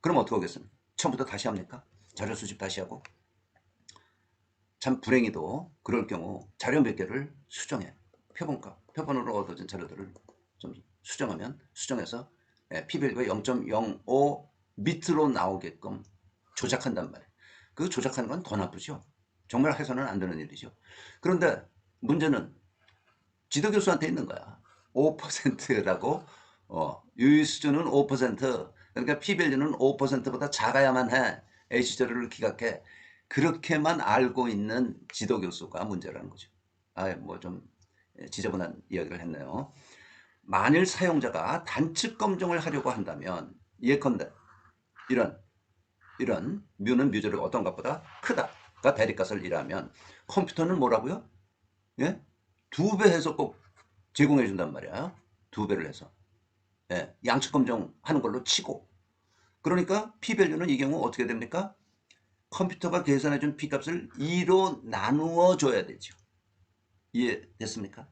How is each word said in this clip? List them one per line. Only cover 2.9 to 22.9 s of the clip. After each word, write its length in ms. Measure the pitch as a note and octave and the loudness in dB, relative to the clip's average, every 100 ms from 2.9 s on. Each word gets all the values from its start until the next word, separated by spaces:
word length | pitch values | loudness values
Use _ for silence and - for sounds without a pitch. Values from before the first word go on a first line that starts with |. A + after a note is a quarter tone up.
| - - _ _ _ _ _ _ _ - - _ _ _ _ _ _ _ _ | -10 -16 _ _ _ _ _ _ _ -20 -20 _ _ _ _ _ _ _ _
참 220 | C3 B2+ | -2 -2
불행히도 760 | A2 B2+ A2+ E2+ D#2+ C3+ F3+ _ | 4 4 4 -2 -6 -8 -10 _
그럴 240 | - A#2+ G2+ | -4 -2 -2
경우 420 | F2+ E2+ F#2+ - _ | -6 -8 -10 -14 _
자료 240 | - D3+ | 0 2
몇 120 | A#2 | 2
개를 400 | G2 F#2 A#2+ D3 - _ | 0 -6 -6 -8 -14 _
수정해. 460 | - - B2+ F#2 - _ _ _ - | -12 -8 -8 -8 -14 _ _ _ -10
표본값, 560 | D#3 C3+ G2+ - _ | -6 -6 -10 -20 _
표본으로 440 | - D3+ C3 A#2 G#2 | -10 -4 -4 -2 -4
얻어진 300 | F#2+ E2+ F#2 | -4 -10 -10
자료들을 460 | F#2+ E2 - F#2+ - - _ _ _ | -10 -12 -14 -16 -18 -20 _ _ _
좀 160 | - - _ _ | -16 -16 _ _
수정하면, 560 | - - B2 F#2 A2+ D3 _ | -14 -6 -6 -6 -10 -12 _
수정해서, 580 | - - B2+ E2+ A#2+ C#3+ _ _ _ _ | -14 -8 -6 -6 -10 -12 _ _ _ _
예, 140 | D#2+ - | -10 -6
P 120 | D3+ | -2
밸류가 280 | C3+ A#2 A#2 | -2 0 -2
영점영오 1200 | G#2+ G#2 B2 - A2 A#2 - - C3 C#3+ C#3+ - _ _ - | -2 -2 -2 0 -2 -2 -6 0 4 4 0 -12 _ _ -4
밑으로 520 | G2+ D#3 F3 D#3 D3+ | -2 -2 0 2 4
나오게끔 720 | A2+ F2+ F#2+ E2+ - G2+ G2+ - _ _ _ _ | 2 0 -2 -8 -12 -12 -12 -14 _ _ _ _
조작한단 560 | - B2+ C3 C3 G#2+ E2+ | -6 -2 -2 -2 -4 -6
말이에요. 200 | - - _ - - _ | -12 -20 _ -20 -20 _
그 140 | - F3 | -6 -4
조작하는 400 | D3+ C3 C3 A2+ | 0 -2 -2 -4
건 140 | D#3 | -6
더 140 | F3 G#2 | -4 -4
나쁘죠. 480 | F2+ - - A2 - _ _ _ _ | -4 -6 -12 -14 -16 _ _ _ _
정말 300 | A#2+ D3+ C3+ | 2 2 2
해서는 280 | C#3 B2+ C3+ | -2 -4 -2
안 120 | G2 | -2
되는 200 | F#2 D#2+ | -4 -6
일이죠. 340 | D2+ - A2 _ _ - - - | -10 -14 -18 _ _ -20 -20 -4
그런데 420 | E3+ F3+ E3+ - - _ _ _ | 0 4 2 2 -8 _ _ _
문제는 540 | A#2+ D3 D#3 B2 E2+ - _ _ _ | 0 2 4 2 0 -14 _ _ _